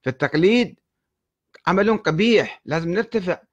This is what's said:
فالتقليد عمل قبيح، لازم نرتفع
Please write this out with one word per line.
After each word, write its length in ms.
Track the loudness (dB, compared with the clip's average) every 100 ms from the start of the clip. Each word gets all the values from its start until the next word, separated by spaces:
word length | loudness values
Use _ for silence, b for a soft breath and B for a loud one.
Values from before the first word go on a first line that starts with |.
فالتقليد 760 | -8 -4 -2 2 2 2 0 -6 _ _ _ _ _ _ _ -8 -2
عمل 300 | 0 0 0
قبيح، 680 | -2 0 2 2 0 -10
لازم 260 | -6 -6 -4
نرتفع 500 | -4 -4 -4 -4 -8 _